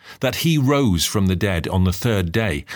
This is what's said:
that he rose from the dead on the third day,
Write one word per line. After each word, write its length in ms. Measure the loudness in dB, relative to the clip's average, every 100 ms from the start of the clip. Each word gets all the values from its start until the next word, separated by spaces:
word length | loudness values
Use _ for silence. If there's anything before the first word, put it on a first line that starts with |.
| -20 -6
that 180 | -4 -2
he 200 | 0 2
rose 480 | 2 2 2 2 0
from 220 | 0 0
the 80 | 0
dead 320 | 0 -2 -2
on 160 | 0
the 100 | 2
third 380 | 0 0 0 0
day, 340 | -2 -2 -4 -8